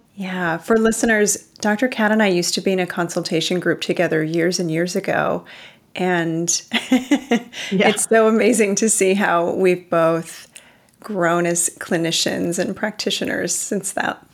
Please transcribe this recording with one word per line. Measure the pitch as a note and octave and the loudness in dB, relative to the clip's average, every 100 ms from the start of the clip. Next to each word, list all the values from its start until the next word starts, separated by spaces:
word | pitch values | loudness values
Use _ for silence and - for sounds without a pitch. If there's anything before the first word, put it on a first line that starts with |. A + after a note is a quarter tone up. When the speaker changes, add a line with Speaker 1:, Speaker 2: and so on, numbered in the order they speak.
| _ | _
Speaker 1:
Yeah, | - F#3 F#3 F3 E3 | -10 -6 -2 -2 -2
for | - A3+ | 0 2
listeners, | A3 A3 A#3 G#3+ G#3 - | 4 2 2 2 2 0
Doctor | - - G#3 G#3 B3+ | -6 -4 -2 0 0
Kat | - G#3+ | 0 2
and | A3 | 4
I | G#3 | 4
used | F3 F3 | 2 0
to | - | -2
be | F#3 | 0
in | F#3 | 0
a | F3+ | -2
consultation | - E3+ F3 E3+ E3 D#3+ F3+ | -2 -2 -2 -2 -2 0 0
group | E3+ D#3 | 0 -2
together | - F3 E3 D#3+ | -2 0 2 0
years | D#3 E3 E3 F#3 | 0 0 0 0
and | F3 | -2
years | D#3 F3 G3 | -2 -2 -2
ago. | F#3 - - F3 - - - - _ | -2 0 0 -2 -6 -20 -20 -20 _
And | - F3+ F3+ E3 E3 E3+ - - | -4 0 0 0 -2 -2 -4 -4
<laughs> | A#3 - B3+ B3+ C#4+ - A#3 - - - | -6 0 0 2 -2 2 -2 -2 -12 -4
Speaker 2:
Yeah. | F#3+ G3+ | 2 2
Speaker 1:
it's | G#3 - | 2 2
so | A3+ A3 | 4 4
amazing | A3 G3+ A3 G3+ G3 | 4 2 2 2 2
to | A3 | 0
see | - F#3+ | 2 2
how | G3 G3+ E3+ E3+ | 2 2 2 0
we've | - F#3 F3+ F3+ | 2 2 0 0
both | E3+ E3 E3 E3 - - - - _ _ _ | 2 2 0 -4 -14 -20 -20 -20 _ _ _
grown | - G3+ E3+ F3 F3 | -10 -2 0 2 0
as | E3+ - - | 0 -2 -6
clinicians | - E3+ E3 E3+ - - F3+ F3 | -4 -2 0 0 -2 -2 -4 -2
and | F3+ | -4
practitioners | F#3+ G#3+ - - - - - F3+ | -4 -6 -4 -4 -4 -4 -4 -4
since | - - G#3 - | -4 -4 -4 -4
that, | - - - _ | -4 -6 -6 _